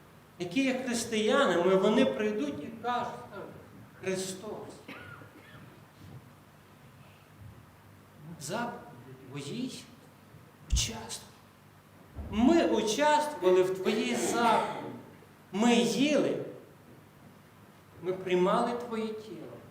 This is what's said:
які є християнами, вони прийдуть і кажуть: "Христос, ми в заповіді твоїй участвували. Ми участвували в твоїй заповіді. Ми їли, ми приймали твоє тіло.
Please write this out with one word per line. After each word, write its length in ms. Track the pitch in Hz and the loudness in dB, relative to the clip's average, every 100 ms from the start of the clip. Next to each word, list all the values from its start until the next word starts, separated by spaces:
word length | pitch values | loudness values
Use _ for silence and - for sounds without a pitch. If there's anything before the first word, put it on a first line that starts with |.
| - - - - | -20 -20 -20 -10
які 260 | 175 175 | -4 0
є 200 | 269 254 | 0 0
християнами, 920 | 254 233 - 214 214 269 220 170 180 190 | -2 -4 -2 0 2 4 4 4 4 4
вони 280 | 208 233 | 6 4
прийдуть 600 | 269 - 214 208 285 - | 4 2 -2 -2 -4 -6
і 20 | 233 | -10
кажуть: 480 | - 240 240 - - - 202 170 - - - - - | -8 -4 -2 -4 -8 -14 -14 -14 -16 -20 -20 -20 -10
"Христос, 680 | 185 185 - - 220 156 - - - - - - - - - - - - - - - - - - - - - - - - - - - - - - - - - - - - 156 | -4 -4 -4 -8 -10 -12 -12 -16 -16 -16 -16 -18 -20 -20 -20 -20 -20 -20 -20 -20 -20 -20 -20 -20 -20 -20 -20 -20 -20 -20 -20 -20 -20 -20 -20 -20 -20 -20 -20 -20 -20 -20 -18
ми 80 | 165 | -14
в 40 | |
заповіді 760 | - 214 240 - - - - 131 131 | -8 -6 -6 -8 -16 -20 -20 -20 -14
твоїй 560 | 139 135 214 262 - - - - - - - - - - | -12 -10 -8 -8 -8 -16 -20 -20 -20 -20 -20 -20 -16 -2
участвували. 640 | - - - - - - - - - - - - - - - - | 0 0 -4 -10 -12 -14 -20 -20 -20 -20 -20 -20 -20 -18 -12 -6
Ми 360 | 202 254 339 - | 2 6 6 4
участвували 960 | 220 208 214 302 294 - - 180 185 | 2 0 2 4 4 2 0 4 6
в 160 | 180 - | 4 2
твоїй 360 | 208 220 247 | 0 0 0
заповіді. 840 | 233 - 233 226 - - - - - - - - - - | 0 0 2 4 4 2 -6 -10 -12 -16 -20 -20 -20 -8
Ми 220 | 190 240 | 2 6
їли, 680 | 233 - 180 285 285 - - - - - - - - - - - - - - - - - - | 6 4 2 4 4 2 -2 -6 -12 -18 -20 -20 -20 -20 -20 -20 -20 -20 -20 -20 -20 -20 -12
ми 100 | 170 | -6
приймали 600 | 185 185 180 185 226 240 | -4 0 4 4 4 2
твоє 400 | 240 - 220 220 | -2 -4 -4 -4
тіло. 400 | 214 - 160 127 - - | -6 -10 -14 -14 -16 -18